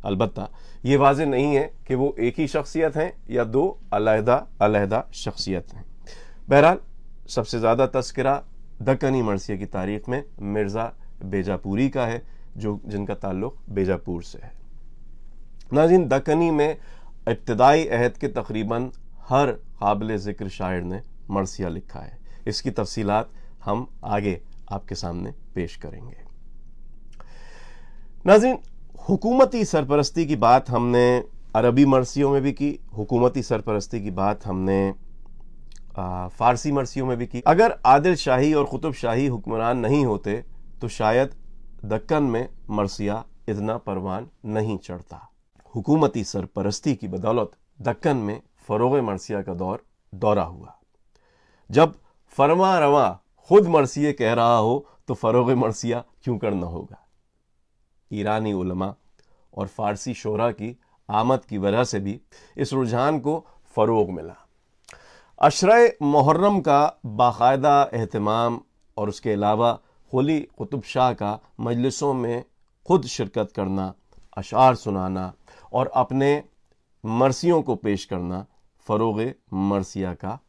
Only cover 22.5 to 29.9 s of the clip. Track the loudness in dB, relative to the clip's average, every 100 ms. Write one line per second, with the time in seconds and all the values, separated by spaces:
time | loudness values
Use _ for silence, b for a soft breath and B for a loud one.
22.5 | -6 -4 -4 -4 -4 0 0 -2 b b
23.5 | b -4 -4 -6 -12 -4 -2 -2 -4 -10
24.5 | -16 -10 -10 -8 -8 -8 -8 -8 -12 -10
25.5 | -8 -8 -8 -14 -14 -16 -16 -16 -16 -16
26.5 | -16 -16 -16 -16 -16 -16 -16 b b b
27.5 | b b b b b b -2 8 8 8
28.5 | 0 -6 -16 -16 -10 -2 0 2 6 6
29.5 | 4 2 0 2